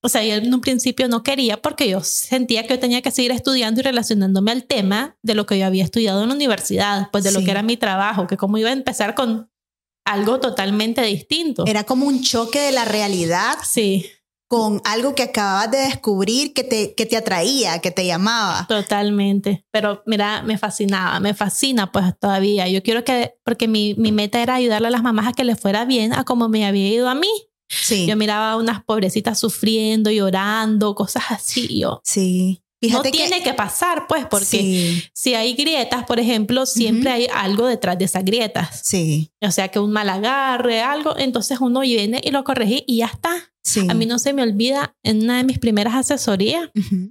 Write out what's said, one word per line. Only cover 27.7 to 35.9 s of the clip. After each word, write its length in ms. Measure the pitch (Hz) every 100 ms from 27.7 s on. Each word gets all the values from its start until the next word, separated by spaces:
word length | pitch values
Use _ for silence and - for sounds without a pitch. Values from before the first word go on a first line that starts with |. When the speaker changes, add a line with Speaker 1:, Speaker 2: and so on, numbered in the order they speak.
Speaker 2:
Sí. 360 | - - 208 175
Speaker 1:
Yo 80 | 214
miraba 360 | 214 208 220
a 40 | 226
unas 260 | 226 208
pobrecitas 540 | - 220 196 214 220 214
sufriendo, 680 | 226 - 214 220 220 220 214
llorando, 840 | 214 196 190 196 220 220 214 208 202
cosas 300 | 196 - -
así. 500 | 214 - - 240 -
Yo, 220 | - -
Speaker 2:
Sí. 600 | - - 185 180 185 185 _ _
Fíjate 160 | 233 247
Speaker 1:
no 60 |
Speaker 2:
que 80 | 269
Speaker 1:
tiene 320 | 294 311 359
que 100 | 359
pasar, 540 | - 208 - 359 330 -
pues, 180 | 320 254
porque 200 | 202 196
Speaker 2:
Sí. 580 | 196 196 185 175 175 -
Speaker 1:
si 220 | - - 233
hay 180 | 226
grietas, 520 | 247 302 311 233